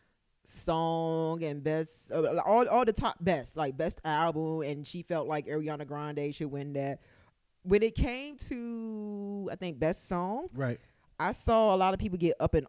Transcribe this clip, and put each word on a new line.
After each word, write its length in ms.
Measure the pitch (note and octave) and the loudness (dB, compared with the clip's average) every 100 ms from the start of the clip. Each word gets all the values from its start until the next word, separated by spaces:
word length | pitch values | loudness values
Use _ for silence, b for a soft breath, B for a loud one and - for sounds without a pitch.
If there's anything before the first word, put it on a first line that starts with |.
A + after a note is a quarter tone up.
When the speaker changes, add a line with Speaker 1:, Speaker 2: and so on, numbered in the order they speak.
| _ _ _ _ - | _ _ _ _ -16
Speaker 1:
Song, 960 | - - E3 E3 E3 E3 E3 D#3+ E3 | -10 -2 0 2 0 0 0 0 -2
and 200 | D#3+ D3 | -4 -4
Best, 480 | C#3+ D#3 D#3+ - - | -2 0 -2 -8 -4
uh, 280 | D#3+ D#3 E3 - | 0 2 2 4
all, 220 | A3 B3 | 6 6
all 180 | A#3 B3 | 4 4
the 80 | |
top 240 | G#3 A#3+ - | 2 0 0
best, 380 | F3 D#3+ A#2 - | 0 0 -2 -2
like, 180 | D3 C3+ | -2 0
Best 240 | D#3+ - D#3+ | -2 -2 0
Album, 560 | D3+ E3 D3+ D#3+ D#3+ | 2 2 2 -2 -2
and 240 | C#3+ D3 D3 | -4 -6 -8
she 160 | F3 | -10
felt 260 | E3 E3 C3+ | -4 -2 0
like 200 | D3+ A2+ | -2 -2
Ariana 400 | D3+ D#3 D3+ D3 | -2 -2 -6 -6
Grande 460 | D3 D3 C#3+ C#3+ | -6 -6 -4 -4
should 180 | D3 D3+ | -4 -6
win 220 | C#3 C#3+ | -6 -6
that. 280 | C#3+ C#3 C#3 b b b _ _ _ | -4 -4 -4 b b b _ _ _
When 180 | F#3 G#3 | 2 4
it 140 | A3+ A3 | 4 2
came 420 | C4+ B3 C#4+ D4 - | 0 0 -6 -10 -8
to, 1000 | B3 A#3 A#3 A3+ G#3+ G#3 G#3 G3+ G3+ G3 | -6 -6 -6 -6 -8 -8 -6 -6 -6 -6
I 40 | - | -6
think, 240 | F3+ C#3+ | -6 0
Best 280 | D#3 F#3 - | 0 0 -2
Song, 420 | F3+ F3+ A3+ F4+ | -2 -2 -4 -6
Speaker 2:
Right. 260 | B2+ C3 A#2 b b b - | -4 -2 -2 b b b -4
Speaker 1:
I 120 | E3 | -4
saw 420 | A#3 - A3+ A3 | -2 4 6 6
a 40 | F#3+ | 6
lot 180 | F#3 F#3+ | 4 2
of 40 | |
people 200 | G#3+ F3+ | 0 2
get 160 | E3+ - | 2 4
up 140 | D#3+ | 4
in 140 | E3 | 2